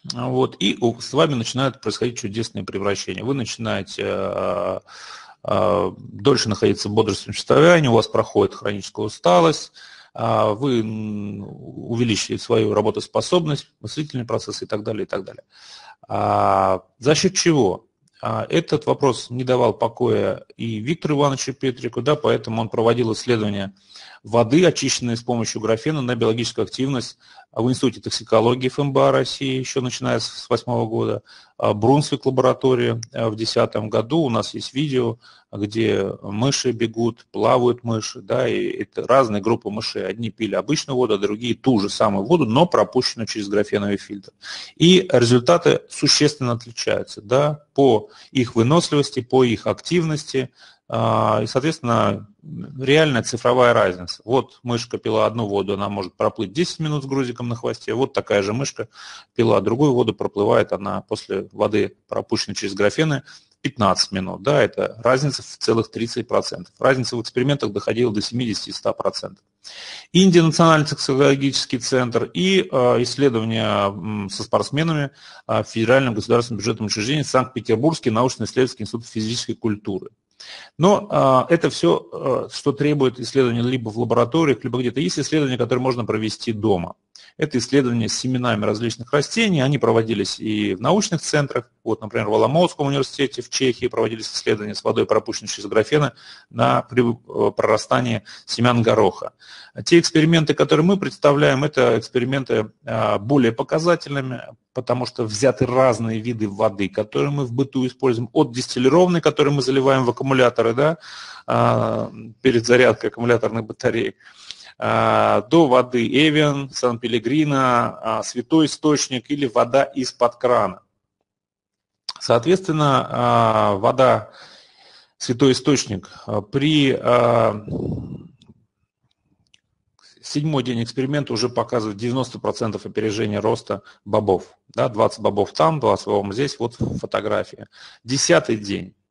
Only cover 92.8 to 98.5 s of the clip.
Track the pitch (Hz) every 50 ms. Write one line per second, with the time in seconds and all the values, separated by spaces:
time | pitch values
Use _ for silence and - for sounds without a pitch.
92.8 | 147 139 139 139 131 - - - 143 131 - - 120 - - - 135 127 117 -
93.8 | 127 120 - 113 113 110 117 110 107 - - - - - 110 104 104 107 98 -
94.8 | - 113 110 117 107 - 110 107 - - 107 - 113 98 - - 101 101 98 110
95.8 | 104 - 147 151 147 127 - - - - - - - _ - 117 123 127 127 123
96.8 | 123 - 120 123 123 117 113 - - - - - 110 110 107 - - 104 110 107
97.8 | - - 131 127 127 120 113 110 - - - - - -